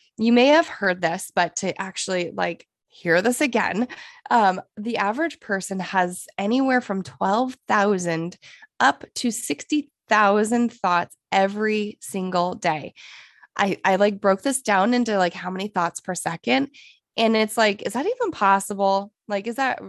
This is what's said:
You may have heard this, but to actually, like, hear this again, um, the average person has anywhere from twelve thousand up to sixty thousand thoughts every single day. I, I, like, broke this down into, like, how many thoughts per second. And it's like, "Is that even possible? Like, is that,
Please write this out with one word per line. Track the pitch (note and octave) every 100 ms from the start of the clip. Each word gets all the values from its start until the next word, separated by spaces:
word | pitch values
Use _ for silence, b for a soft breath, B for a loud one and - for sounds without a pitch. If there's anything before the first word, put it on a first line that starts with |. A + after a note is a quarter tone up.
| b -
You | A3
may | A#3+ C4
have | D4+ E4
heard | - G3 F3+
this, | E3+ F3+ - -
but | F3 -
to | F#3+ -
actually, | F#3+ - - F#3 E3+
like, | G3 F3+ E3+ - _ _
hear | _ F3 E3
this | G#3+ B3
again, | D4 A#3 F#3 F#3 B3 B B B -
um, | A#3+ G3+ F#3 - -
the | G#3+ A3+
average | G3 A#3 E4 -
person | - G3 - G3
has | F3+ F#3+ F3+ F3+ - -
anywhere | G3+ B3+ C4 B3+
from | B3 G3
twelve | F#3 - F#3+ G#3 C4 B3+ -
thousand | G#3+ G3+ F#3+ F3 D#3+ E3+ - B B B -
up | - - - -
to | A#3+
sixty | A3+ - C#4+ - D4+ C#4+ _ -
thousand | G#3+ G#3 G#3 G#3+ A#3+ A#3+
thoughts | - F#3 F3 - _ -
every | F#3+ G3 G#3 G#3+ G#3+ G#3 -
single | - G3 F#3 F3+ F3+ F3+
day. | F3 D3+ - - B B B B B -
I, | G3+ -
I, | F#3 F#3
like, | G#3 G3
broke | G3+ F#3+
this | C#4 C4
down | - G3 G3+
into, | B3 A#3 G#3
like, | F3
how | E3+ F3+
many | F#3 G3+
thoughts | G3 E3+ -
per | - F3+
second. | - E3 - C4 C#4 B B B _ -
And | A3+ A3
it's | G#3+ -
like, | G#3+ G3 -
"Is |
that | A3+ E4+
even | B4+ A4+
possible? | - G3 G3 - G3 G3 G3 G3+ _ -
Like, | G3+ G#3+
is | A#3
that, | C4+ -